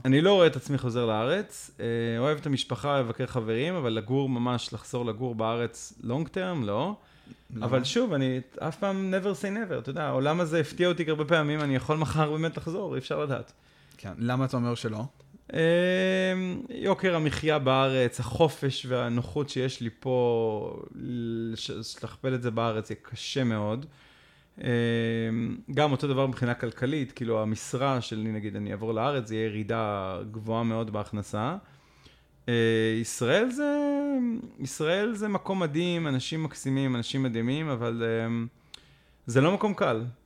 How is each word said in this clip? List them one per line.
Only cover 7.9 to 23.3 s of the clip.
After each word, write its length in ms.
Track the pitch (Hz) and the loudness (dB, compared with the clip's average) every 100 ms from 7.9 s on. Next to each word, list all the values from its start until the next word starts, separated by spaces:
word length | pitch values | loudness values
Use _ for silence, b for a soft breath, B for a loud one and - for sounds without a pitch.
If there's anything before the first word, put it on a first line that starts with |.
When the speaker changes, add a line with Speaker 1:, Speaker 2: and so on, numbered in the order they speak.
| 233 247 | 2 2
Speaker 1:
אני 280 | 143 131 127 - - | 2 0 -2 -6 -6
אף 180 | 165 - | -6 -2
פעם 360 | 196 190 190 | -2 -2 0
never 280 | 190 196 190 | 0 -2 -4
say 280 | 202 208 196 | -4 -4 -4
never, 80 | 127 | -4
אתה 120 | 127 | -4
יודע, 120 | 143 | -4
העולם 360 | 147 131 143 170 | 0 2 2 2
הזה 200 | 165 165 | 2 0
הפתיע 280 | 143 - 180 | 0 2 2
אותי 160 | 170 156 | 2 0
הרבה 160 | 151 | 0
פעמים, 360 | 147 165 147 151 | 2 2 4 2
אני 160 | 143 127 | 2 0
יכול 200 | - 156 | 2 0
מחר 340 | 147 156 151 | 2 2 2
באמת 260 | 156 165 - | 2 -2 -4
לחזור, 380 | 165 185 185 | -6 -6 -4
אי 40 | 131 | -4
אפשר 220 | - 151 | -4 -2
לדעת. 320 | 147 120 - - b b b b | -2 -4 -6 -18 b b b b
Speaker 2:
כן, 140 | 98 80 | -10 -4
למה 260 | 117 127 | 0 2
אתה 120 | 135 127 | 2 0
אומר 180 | 120 | 0
שלא? 300 | 117 113 107 131 - - - - | -2 -4 -4 -8 -12 -20 -20 -6
Speaker 1:
אה, 60 | 165 165 175 180 185 185 190 185 185 185 - - | 2 4 4 4 2 2 2 2 0 -2 -4 -8
יוקר 460 | - 196 190 185 165 | -2 0 2 2 2
המחיה 420 | 151 - 156 151 | 2 0 2 2
בארץ, 600 | 131 131 135 131 123 - | 4 4 4 4 2 0
החופש 680 | 117 113 165 - 139 - 127 | -2 4 4 4 -2 -2 -2
והנוחות 600 | 123 120 120 - 147 139 | -2 0 0 0 -4 -2
שיש 320 | 131 131 - | -2 -2 -2
לי 100 | 117 - | -8 -6
פה, 800 | 131 127 120 117 113 107 - - - | 0 2 4 2 2 0 -4 -8 -12
לש-, 760 | - - 120 117 113 113 113 - | -10 -6 -4 -4 -2 -4 -6 -8
לשכפל 640 | 87 113 - 117 - 131 | -8 -10 -10 -12 -4 -2
את 80 | 127 | 0
זה 80 | 120 | 0
בארץ, 400 | 113 113 110 104 | 0 0 0 -4
יהיה 100 | 107 | -8
קשה 420 | - 113 - | -10 -10 -4